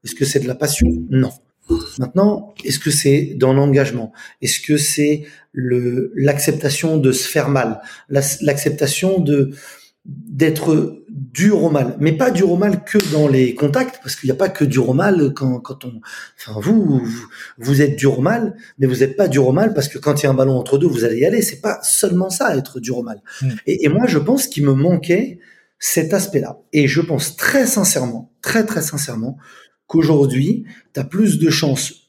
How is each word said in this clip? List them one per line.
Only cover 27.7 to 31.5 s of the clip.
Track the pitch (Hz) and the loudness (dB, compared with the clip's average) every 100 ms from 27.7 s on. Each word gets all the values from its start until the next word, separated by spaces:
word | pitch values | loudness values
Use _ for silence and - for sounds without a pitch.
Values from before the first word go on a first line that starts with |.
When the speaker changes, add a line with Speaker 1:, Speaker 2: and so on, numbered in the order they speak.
| 214 175 151 123 117 - _ | 2 0 0 -4 -6 -14 _
Speaker 1:
très, | - 226 214 | -2 0 0
très | 160 | -2
sincèrement, | 147 143 135 113 120 - - - - _ _ | -4 -6 -6 -6 -6 -8 -18 -20 -20 _ _
qu'aujourd'hui, | 165 156 147 139 127 151 - - - _ | 2 4 4 4 2 0 0 -4 -18 _
t'as | - | -10
plus | 139 185 220 151 | -6 0 2 2
de | |
chances. | 160 | 2